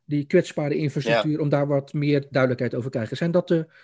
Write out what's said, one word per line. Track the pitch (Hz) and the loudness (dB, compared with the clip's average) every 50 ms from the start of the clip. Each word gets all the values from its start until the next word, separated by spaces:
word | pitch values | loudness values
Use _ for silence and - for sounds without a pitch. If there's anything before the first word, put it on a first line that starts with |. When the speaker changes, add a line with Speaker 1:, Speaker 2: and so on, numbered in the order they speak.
| _ | _
Speaker 1:
die | - 147 147 143 | -4 -4 -4 -2
kwetsbare | - - 180 170 - - - 151 143 147 | 2 2 2 2 2 -2 -4 -4 -2 -2
infrastructuur, | 156 156 143 - 151 131 113 117 113 - 156 | -2 -2 -2 -2 -2 0 2 2 2 2 0
Speaker 2:
Ja. | 151 156 | 0 0
Speaker 1:
om | 156 147 | 0 0
daar | 151 143 143 143 | 2 2 2 2
wat | 143 139 139 - - | 0 -2 -2 -2 -4
meer | 151 147 147 143 143 139 - | -2 0 2 2 0 0 0
duidelijkheid | - 139 131 127 123 - 127 120 127 | 0 2 2 2 2 0 -2 -4 -4
over | 127 117 131 | -4 -6 -4
te | - 131 | -4 -4
krijgen. | 110 110 - - | -4 -4 -4 -4
Zijn | 170 170 | -2 0
dat | 170 180 175 - | 0 0 0 2
de | 175 165 160 - _ - | 0 0 0 -4 _ -20